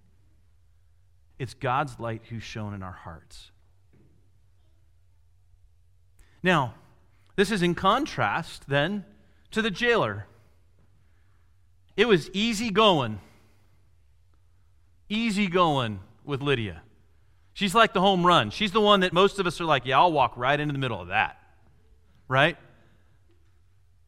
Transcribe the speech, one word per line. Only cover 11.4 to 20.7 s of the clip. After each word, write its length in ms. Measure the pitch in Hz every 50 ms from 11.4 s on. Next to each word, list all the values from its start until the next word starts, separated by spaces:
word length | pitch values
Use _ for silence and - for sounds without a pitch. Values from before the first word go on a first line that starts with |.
| _ _ _ _ _ _ _ _ _ _ _
It 120 | 190 220
was 220 | 240 196 156 - - -
easy 360 | 196 220 233 220 190 247 226
going. 520 | 180 208 220 208 175 143 123 110 107 95 - - - - _ _ _ _ _ _ _ _ _ _ _ _ _ _ _ _ _ _ _ _ _ _ _ _ _ _ _ _ _ _ _ _ _ -
Easy 380 | 208 220 233 226 185 208 208
going 520 | 180 170 185 175 160 143 135 120 110 101 92 - - _ _ -
with 180 | 147 143 123
Lydia. 400 | 143 143 135 117 107 95 80 80 - - _ _ _ _ _ _ _ _ _ _ _ _ _
She's 220 | - 202 190 175
like 180 | 226 220 - -
the 80 | 190
home 240 | 185 202 190 180 170
run. 240 | 180 175 147 113 104
She's 220 | - - 214 196
the 100 | 190 226
one 200 | 208 208 208 190
that 120 | 180 180 165
most 240 | 180 202 196 -
of 80 | 202 185
us 160 | 175 - -
are 40 | 175
like, 200 | 160 147 131 120
"Yeah, 140 | 131 131 143
I'll 120 | 175 180
walk 240 | 156 143 123 110 -
right 220 | 120 123 135 147 143
into 120 | 151 151